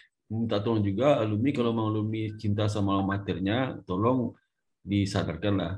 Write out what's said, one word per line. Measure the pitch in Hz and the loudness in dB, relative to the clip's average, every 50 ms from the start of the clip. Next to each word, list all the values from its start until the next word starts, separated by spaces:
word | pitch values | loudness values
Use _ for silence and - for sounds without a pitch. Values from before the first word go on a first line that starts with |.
| - _ _ _ _ | -20 _ _ _ _
minta | - 107 113 113 107 104 104 | -6 -4 -2 -2 0 -2 0
tolong | 104 117 113 104 | 0 0 2 2
juga | 101 101 95 101 127 147 143 123 | 2 0 0 2 4 4 4 4
alumni, | 110 107 107 104 123 143 139 | 2 0 0 0 0 0 2
kalau | 127 120 117 | 2 0 0
mau | 113 117 110 | 0 0 0
alumni | 107 107 107 107 110 110 113 110 107 104 | 0 0 0 -2 -2 -2 -4 -4 -6 -6
cinta | 110 - 104 101 107 104 | -4 -2 -2 0 2 0
sama | 104 104 110 101 98 98 98 | 0 0 0 0 2 2 2
materinya, | 98 95 98 101 - 98 87 85 95 98 110 127 131 127 - - - | 2 0 0 -2 -2 -2 -2 -2 0 0 0 0 0 -2 -4 -8 -8
tolong | - 90 92 110 123 131 131 117 110 - _ _ _ _ _ _ _ _ _ | -4 -2 0 2 2 2 2 0 -4 -6 _ _ _ _ _ _ _ _ _
disadarkan | - 95 101 101 98 101 104 95 82 76 78 80 95 104 101 | -4 0 2 2 2 2 0 0 0 -2 -4 -2 -2 0 0
lah | 95 85 87 98 | 0 0 -2 -6